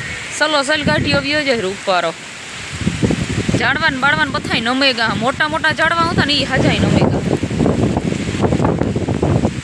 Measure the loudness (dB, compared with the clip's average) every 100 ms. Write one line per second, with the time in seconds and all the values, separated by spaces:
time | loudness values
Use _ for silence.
0 | -8 -10 -10 -2 0 2 2 0 2 0
1 | 2 0 0 0 0 0 -2 -4 0 0
2 | 0 -4 -10 -14 -14 -12 -10 -4 -2 0
3 | 0 0 -2 -2 0 0 0 2 0 2
4 | 2 2 0 -2 -2 -2 0 2 2 2
5 | 0 0 0 0 -2 0 0 2 2 2
6 | 2 2 2 0 0 2 2 2 4 4
7 | 4 2 0 -2 0 0 2 2 0 0
8 | -2 -2 -4 -2 0 2 2 0 -2 -2
9 | -2 -2 0 0 0 -4